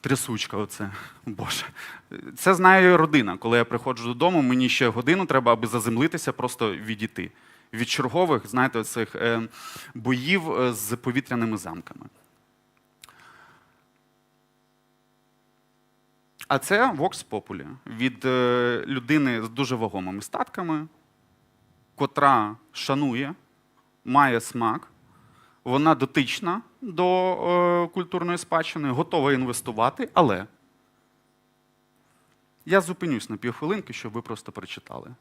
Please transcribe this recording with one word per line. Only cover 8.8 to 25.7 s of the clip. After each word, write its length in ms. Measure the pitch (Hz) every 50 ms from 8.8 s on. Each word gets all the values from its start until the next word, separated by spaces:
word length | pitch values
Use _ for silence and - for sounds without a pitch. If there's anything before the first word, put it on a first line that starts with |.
| 107 - - 120 113 - -
е, 260 | - - 117 117 117 113 110 - - - - - - - - -
боїв, 580 | 117 110 120 131 123 127 151 190 196 160 160
е, 200 | 127 - 127 123
з 240 | 117 107 - - 120
повітряними 600 | 123 - 131 120 135 123 - 127 120 117 113 110
замками. 500 | 101 87 90 80 87 - - - - - - _ _ _ _ _ _ _ _ _ _ _ _ _ _ _ _ _ _ - - _ _ - - - - - - _ _ _ _ _ _ _ _ _ _ _ _ _ _ _ _ _ _ _ _ _ _ _ _ _ _ _ _ _ _ _ _ _ _ _ _ _ _ _ _ _ _ _ _ _ _ _ _ _ _ _ _ _ _ _ _ _ _ - _
А 100 | 139 135
це 340 | - - 196 208 247 262
Vox 340 | 190 139 151 190 - - - _
Populi 360 | - 104 - - 101 87 69 76 131 135 _
від, 380 | - 113 110 123 131 127 - -
е, 600 | 131 127 127 123 123 123 123 123 120 120 110 -
людини 560 | - 139 131 120 117 151 156 143 131 120 113
з 60 | 110 113
дуже 280 | 113 123 139 120 127
вагомими 460 | 117 113 104 - 98 92 92 92 101
статками, 640 | 101 - - - - - - - 185 170 156 151 156 160 _ _ _ _ _ _ _ _ _ _ _ _ _ _ _ _ _ _ _ _ _
котра 640 | - 143 131 _ 151 143 139 135 117 107 104 107 - _ _
шанує, 640 | _ - - - 139 139 147 135 117 120 139 139 175 - _ _ _ _ _ _ _ _ _ _ _ _ _
має 360 | - 127 139 143 135 120 117
смак, 480 | - - - 120 117 113 110 107 - - _ _ _ _ _ _ _ _ _ _ _ _ _ _ _
вона 300 | 123